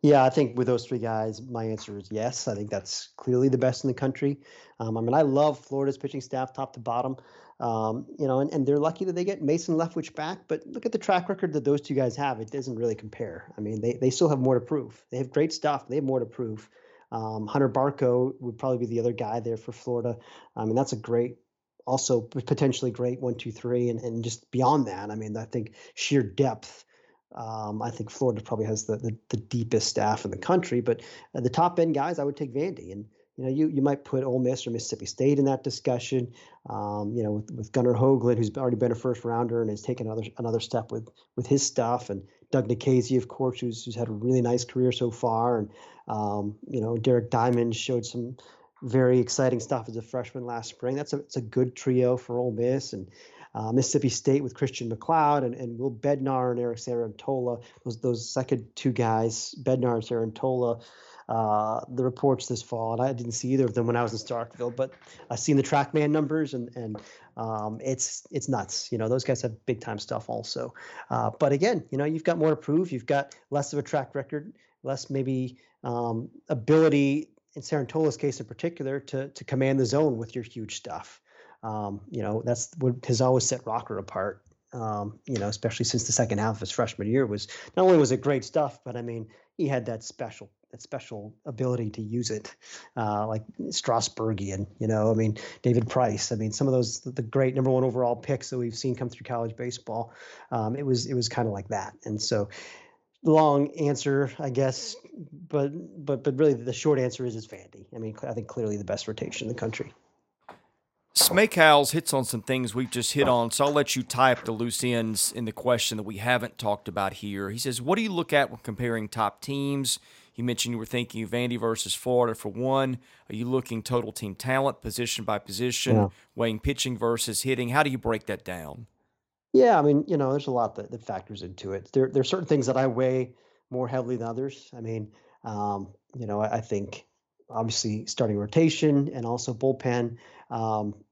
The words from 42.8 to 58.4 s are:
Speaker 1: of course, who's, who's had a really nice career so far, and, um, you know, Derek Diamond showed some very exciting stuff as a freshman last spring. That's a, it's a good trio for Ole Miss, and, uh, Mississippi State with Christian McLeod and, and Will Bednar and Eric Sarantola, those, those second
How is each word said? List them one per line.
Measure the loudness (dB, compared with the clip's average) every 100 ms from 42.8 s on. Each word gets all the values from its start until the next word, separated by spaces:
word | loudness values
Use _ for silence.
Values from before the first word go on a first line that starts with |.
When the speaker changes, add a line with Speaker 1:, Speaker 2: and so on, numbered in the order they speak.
| 4 4 4 2
Speaker 1:
of | 0
course, | -2 -2 -2
who's, | -6 -6
who's | -10
had | -6 -4
a |
really | -2 2 2
nice | 4 2 0
career | 2 2
so | 2 -2
far, | 0 0 2 2 2
and, | -2 -8 -20 -20 -6
um, | -4 -2 -2 -4 -8 -6
you | -4
know, | -2 0
Derek | 4 4 4
Diamond | 2 4 4 2
showed | -2 -2 -2
some | -2 -8 -8 -10 -18 -20 _ _
very | 0 4 6 6
exciting | 4 2 2 2
stuff | -2 -4 -4
as | -10
a |
freshman | -6 -8 -8 -10
last | -8 -8 -10
spring. | -6 -4
That's | -2 -2
a, | -6
it's | -4 -6
a |
good | -2 0 0
trio | 0 0 4 4 2
for | -2 -2
Ole | -2
Miss, | 0 2 0 -2
and, | -10 -12 -16 -20 -20 -14
uh, | -6 0
Mississippi | 2 2 2 2
State | 0 2 2
with | 2
Christian | -2 -4 -2 -6
McLeod | -6 0 4 4 4
and, | 2
and | -4 -8 -4
Will | -4
Bednar | -2 0 0 2 0 2
and | 0
Eric | -2 -4
Sarantola, | -4 -2 -2 -4 -4 -2 -2 -4 -8 -12
those, | -10 -2
those | -2 -2 -2
second | -4